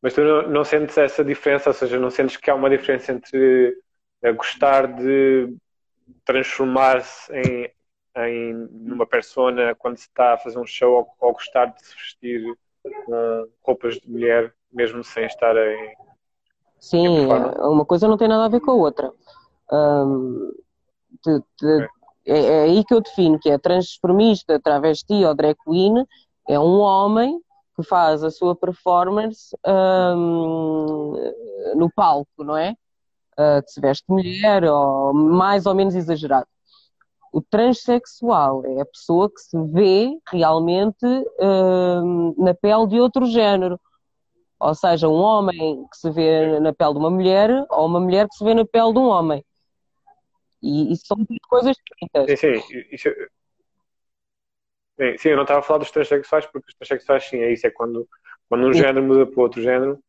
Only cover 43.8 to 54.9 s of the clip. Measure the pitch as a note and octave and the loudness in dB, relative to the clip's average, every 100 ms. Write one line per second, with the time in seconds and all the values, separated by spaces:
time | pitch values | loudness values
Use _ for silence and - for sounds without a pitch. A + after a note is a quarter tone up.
43.8 | _ _ _ _ _ _ _ _ - D3+ | _ _ _ _ _ _ _ _ -4 0
44.8 | F#3+ E3+ D#3+ D#3 G3+ G#3+ G3 E3+ D#3+ C#3 | 0 2 2 2 2 2 0 -4 -6 -6
45.8 | C#3 - E3 D#3 D#3+ D#3+ D#3+ D3+ D#3 D3 | -12 -10 -6 -2 2 2 2 2 0 0
46.8 | D#3+ D3 D#3 F#3 F#3 F#3+ G#3+ B3+ C#4 - | -2 0 -2 0 2 4 2 0 0 0
47.8 | D#3+ F3 F#3 F#3 G#3 - G#3 A3+ A3+ A#3 | 0 0 0 0 0 -2 0 0 2 2
48.8 | A3+ A3+ C4 F#3+ E3 D3 - _ _ _ | 2 2 2 2 0 -4 -8 _ _ _
49.8 | _ _ _ _ _ _ _ _ - D3 | _ _ _ _ _ _ _ _ -4 -2
50.8 | C#3 E3+ - G#3 A3 A#3 _ B3 B3+ C4 | -2 -4 -4 -4 -4 -6 _ 2 2 -2
51.8 | - - F3+ D3+ C3+ C#3+ D#3 A#2 - B2+ | -8 -18 -6 -2 0 2 2 0 -4 -16
52.8 | - - D3 - - _ _ _ _ _ | -16 -6 -6 -6 -14 _ _ _ _ _
53.8 | _ _ _ _ _ _ _ _ _ _ | _ _ _ _ _ _ _ _ _ _
54.8 | _ | _